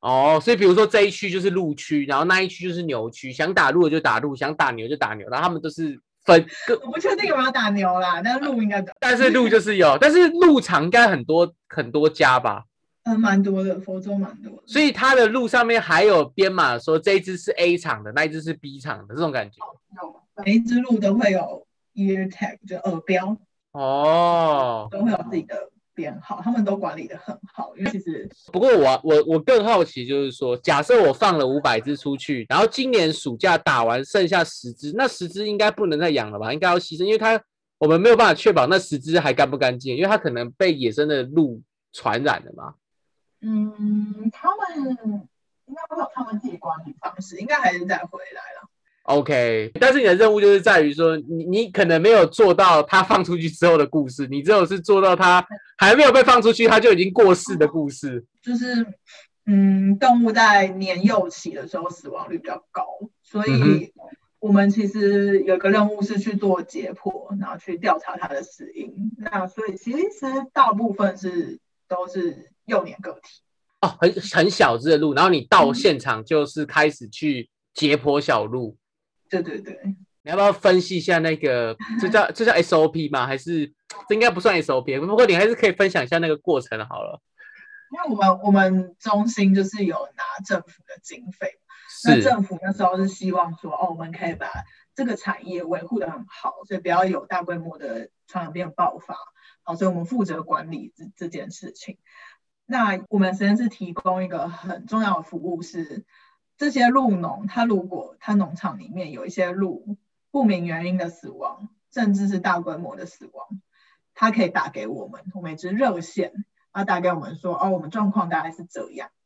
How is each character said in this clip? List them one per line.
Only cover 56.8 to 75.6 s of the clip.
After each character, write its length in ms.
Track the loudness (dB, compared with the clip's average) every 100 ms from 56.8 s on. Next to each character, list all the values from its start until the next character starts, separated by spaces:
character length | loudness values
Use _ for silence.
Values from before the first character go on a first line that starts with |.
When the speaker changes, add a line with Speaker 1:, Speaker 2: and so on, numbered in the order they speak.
| 6
Speaker 1:
已 100 | 6
经 80 | 2
过 240 | 6 6
世 220 | 6 2 0
的 100 | 2
故 220 | 2 -4
事。 340 | -6 -8 -8 -12 _
Speaker 2:
就 120 | -6
是， 320 | -4 -2 -2 -4 -8 _ -20 _ _ 0
嗯， 520 | 4 4 4 2 2
动 240 | 4 4
物 80 | 4
在 360 | 4 6 6 2
年 360 | -2 -6 -2
幼 240 | 0 0 -2
期 220 | -8 -12
的 140 | -12 -10
时 120 | -10
候 100 | -10
死 220 | -12 -16
亡 180 | -14 -12
率 80 | -12
比 100 | -10
较 160 | -14 _
高， 140 | -12 -10 -12 -18 _
所 240 | _ -6 0
以 40 |
Speaker 1:
嗯 100 | 2
哼。 500 | 4 4 0 _ -20 -20 _ _
Speaker 2:
我 120 | 2
们 160 | 4 4
其 180 | 2 -2
实 540 | 0 0 2 2 0
有 120 | 2 0
个 140 | 2
任 180 | 2 2
务 120 | -2
是 160 | -6 -4
去 180 | -4 -2
做 240 | -2 -2
解 320 | -4 -12 -12
剖， 420 | -10 -10 -10 -12 -10
然 100 | -10
后 60 | -12
去 220 | -12 -8
调 200 | -2 -2
查 160 | -4 -12
它 100 | -10
的 140 | -10
死 280 | -12 _ -20
因。 180 | -16 -16 -10 -10 -10
那 300 | -8 -6 -8
所 200 | -8 -10
以 60 |
其 160 | -10 -8
实 80 | -4 -4 -6 -8 -8 -8
大 180 | 0 0
部 200 | 2 -4
分 240 | -2 -4 -4
是， 420 | -8 -6 -8 -10 _ _ _
都 180 | -10 -8
是 460 | -6 -6 -8 -20 _ -4
幼 180 | -4
年 160 | -4 -12
个 120 | -16
体。 260 | -16 _ _ _ _ _ _
Speaker 1:
哦， 160 | -6 2
很， 140 | 0 0 -4
很 160 | 0 0
小 260 | 2 2 2
只 140 | 2
的 80 | 2
鹿， 160 | 2
然 100 | 2
后 60 | 2
你 100 | 2 4
到 260 | 4